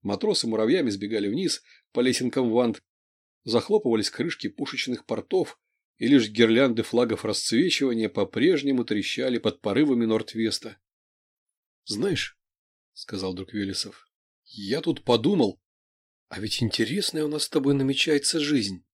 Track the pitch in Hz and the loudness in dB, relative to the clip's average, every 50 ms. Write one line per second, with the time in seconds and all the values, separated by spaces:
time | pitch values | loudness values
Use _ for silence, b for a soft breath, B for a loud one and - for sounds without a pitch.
0 | _ 98 104 98 - 214 190 - - 117 110 110 110 113 160 185 147 117 101 98 | _ -4 -4 -2 0 -2 0 0 -2 -2 0 0 2 2 2 2 2 -2 -2 -4
1 | 104 104 113 107 101 101 107 156 190 170 - - b b b b b _ _ - | -6 -4 -4 -2 -2 -2 -2 -2 -2 -2 -4 -6 b b b b b _ _ 2
2 | 123 127 127 - 127 123 - 135 127 117 110 120 123 117 101 - _ _ _ _ | 2 2 2 2 -2 -2 0 0 0 2 2 2 2 2 0 -4 _ _ _ _
3 | _ _ _ _ _ _ _ _ _ - 110 117 - - 208 214 208 127 113 110 | _ _ _ _ _ _ _ _ _ 0 0 0 2 2 0 2 2 2 2 2
4 | 101 - - - 120 170 - - - 104 - - 139 - - 127 - 131 123 - | 0 -2 -4 -4 -4 -4 -4 -6 -8 -10 -6 -6 -8 -6 -6 -6 -6 -6 -6 -8
5 | - - 117 107 - _ - 190 160 - - _ _ _ _ _ _ _ _ _ | -6 -6 -6 -6 -4 _ 0 0 0 -2 -6 _ _ _ _ _ _ _ _ _
6 | 110 120 143 135 113 107 107 110 117 110 113 117 139 131 113 110 110 - - 117 | 2 6 6 6 6 4 4 4 4 6 6 4 4 4 2 -2 -4 0 2 0
7 | 123 117 113 - - 107 101 - - - 117 113 185 185 - - 139 131 120 113 | 2 2 0 -4 -2 -4 -4 -4 -4 0 2 2 2 2 2 0 0 0 0 0
8 | 110 101 - 113 101 - - 110 123 175 185 147 139 139 135 123 117 - 110 104 | -2 -2 0 -2 -2 -2 0 2 2 2 2 2 2 0 0 0 0 0 -2 -2
9 | 98 - - - 127 131 123 113 - 110 101 _ - 104 101 127 156 147 131 120 | -2 -4 -4 -4 -2 -2 -2 0 0 -2 -4 _ -4 -2 2 2 4 4 4 2
10 | 117 110 110 113 113 - - 113 113 110 104 - - 113 104 _ _ _ _ _ | 2 2 0 0 -2 -4 -4 -2 -2 -2 -2 -4 -10 -12 -18 _ _ _ _ _
11 | _ _ _ _ _ _ _ _ _ _ _ _ _ _ _ _ _ - 104 104 | _ _ _ _ _ _ _ _ _ _ _ _ _ _ _ _ _ -10 -6 -4
12 | 135 202 170 - - - _ _ _ _ _ _ _ _ _ _ _ _ _ - | -2 -2 -2 -2 -4 -8 _ _ _ _ _ _ _ _ _ _ _ _ _ -20
13 | - - - 95 95 95 92 92 98 - - 104 101 98 95 - - 101 - - | -16 -12 -8 -6 -6 -6 -6 -8 -10 -8 -6 -4 -4 -4 -4 -6 -8 -10 -12 -20
14 | _ _ _ _ _ _ _ _ _ _ - 107 101 95 120 156 - 170 151 - | _ _ _ _ _ _ _ _ _ _ -16 -12 -6 -4 -4 -2 -2 -2 -4 -4
15 | - - 120 117 113 160 208 175 123 101 - _ _ _ _ _ _ _ _ _ | 0 2 2 2 4 2 2 4 2 0 0 _ _ _ _ _ _ _ _ _
16 | _ _ _ _ _ _ - 95 104 110 - - 117 110 - - 113 107 143 208 | _ _ _ _ _ _ -12 -8 -6 -6 -2 -2 -2 -2 0 -2 -2 -2 -2 -2
17 | 196 - - 160 156 147 151 151 - - - 151 135 139 143 139 135 135 139 - | -4 -4 -4 -4 -4 -2 -2 -4 -6 -2 -2 0 2 2 2 2 2 0 0 0
18 | - 165 151 143 143 - - 165 147 147 151 131 107 98 95 90 _ _ | 2 2 2 2 0 0 -2 -2 0 2 2 2 2 0 -6 -10 _ _